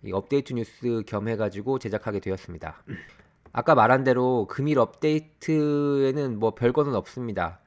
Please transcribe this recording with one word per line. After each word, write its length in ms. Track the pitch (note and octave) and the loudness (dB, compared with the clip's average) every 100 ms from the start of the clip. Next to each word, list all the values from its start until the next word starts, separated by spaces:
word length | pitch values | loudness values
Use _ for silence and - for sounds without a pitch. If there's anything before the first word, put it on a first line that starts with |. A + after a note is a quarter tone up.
이 80 | G#2 | -6
업데이트 400 | F#2+ G2+ C#3 C3+ | -6 -2 -2 -2
뉴스 480 | B2 A2+ - A#2+ A#2 G#2 | -6 -6 -6 -4 -4 -4
겸 220 | G#2 G#2 | -6 -4
해가지고 500 | A2 G#2+ G2 G#2 C3 | -2 -2 -4 -4 -4
제작하게 400 | A2 G#2 - G2+ | -2 -6 -4 -6
되었습니다. 640 | F#2+ F#2+ - E2 D#2+ - - | -4 -8 -8 -12 -12 -14 -14
<clears throat> 640 | - - - - _ - | -14 -14 -20 -20 _ -12
아까 220 | - - | -4 2
말한 300 | C#3+ A2+ C3 | 6 6 6
대로 420 | C3 B2 B2+ B2+ G2 | 4 2 4 2 0
금일 300 | - C#3+ C#3+ | -2 0 2
업데이트에는 1600 | A2+ - D#3 D#3 D#3 _ - D#3 D3 D3 D3 C#3 C3+ C3+ C#3 A2 | 2 2 0 0 -2 _ -2 0 2 0 0 2 2 0 -2 0
뭐 160 | A2 | 0
별거는 400 | - A#2+ B2+ C#3+ | 2 0 2 0
없습니다. 640 | A#2 F2+ - B2 F#2+ E2+ E2+ | 0 -4 -10 -8 -4 -6 -6